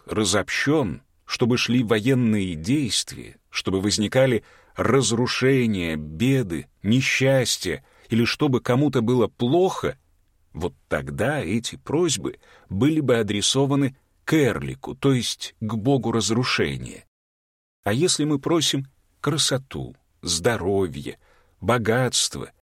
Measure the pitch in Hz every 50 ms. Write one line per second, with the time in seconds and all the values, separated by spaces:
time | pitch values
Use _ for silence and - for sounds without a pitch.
0 | - - 87 101 110 92 104 101 90 - - - - 139 151 160 135 92 67 -
1 | - _ _ _ _ - - - 127 117 123 117 - - 113 127 123 98 117 110
2 | 101 127 135 123 123 113 107 104 95 92 85 76 80 95 139 156 143 104 - -
3 | - - - 67 57 - - _ _ _ - - - 110 92 95 95 104 98 -
4 | 107 101 - 131 131 135 120 104 - - - - _ _ _ - 92 113 113 139
5 | 127 107 117 113 127 127 - - 123 131 139 131 123 113 104 95 85 82 80 78
6 | 76 76 80 80 113 131 135 131 120 92 82 73 71 - _ _ - 101 117 131
7 | 131 - - - 135 131 135 131 120 - - - - 92 76 67 - _ _ _
8 | _ - 113 113 120 110 - - 147 151 127 113 - - 123 131 151 147 - 131
9 | 113 107 127 127 110 - - _ 120 120 147 175 185 185 - - - 78 - -
10 | _ _ _ _ _ _ _ _ _ _ _ 76 85 90 - _ _ _ 85 76
11 | 67 67 71 71 107 131 156 143 101 82 101 117 113 - - - - - - 156
12 | 180 165 123 101 73 65 - - _ _ - - _ _ 92 95 123 147 160 156
13 | 147 123 123 117 110 101 104 104 98 - - 135 139 135 143 139 139 127 - _
14 | _ _ _ _ _ - 156 160 143 120 92 78 69 67 65 - - 135 131 -
15 | - 139 135 123 110 - - - - - - _ 110 107 110 110 98 131 143 131
16 | 107 117 110 113 107 101 113 117 127 - - - 98 73 69 64 62 58 - -
17 | - _ _ _ _ _ _ _ _ _ _ _ _ _ _ _ _ 101 104 127
18 | 170 180 - - 147 151 151 139 - - 160 165 135 - - 139 135 - _ _
19 | _ _ _ _ - 139 156 147 - - 139 127 135 - - 71 65 60 - _
20 | _ _ _ _ - 85 85 82 87 120 117 101 85 95 101 98 95 85 67 71
21 | 69 - - - _ _ _ _ _ _ _ _ - 95 120 123 110 104 110 127
22 | 127 123 - - - - - 69 55 - - _ _